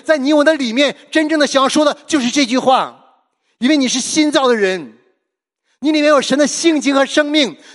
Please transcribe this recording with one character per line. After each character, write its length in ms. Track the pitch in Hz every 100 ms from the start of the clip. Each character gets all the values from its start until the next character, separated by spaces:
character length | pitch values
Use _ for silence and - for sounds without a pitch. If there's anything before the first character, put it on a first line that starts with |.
在 140 | - 311
你 140 | 262
我 120 | 302
的 100 | 294
里 180 | 311 247
面， 200 | 233 285 - -
真 180 | 311 302
正 100 | 311
的 80 | 277
想 160 | 269
要 60 | 262
说 160 | 277
的 100 | 294 - -
就 140 | 302
是 100 | 240
这 160 | 294 247
句 120 | 254
话。 440 | 247 247 139 120 _ _ _ _ _ _
因 120 | 240
为 80 | 302
你 100 | 247
是 100 | 262
新 320 | - 311 302
造 160 | 294 262
的 80 |
人， 440 | 233 190 185 127 - _ _ _ _ _ _ _ _
你 120 | 294
里 120 | 311
面 80 | 294
有 100 | 285
神 180 | - 269
的 80 | 294
性 320 | - 330 311
情 160 | 240
和 120 | 269 277
生 240 | 294 294
命， 280 | 311 240 139 -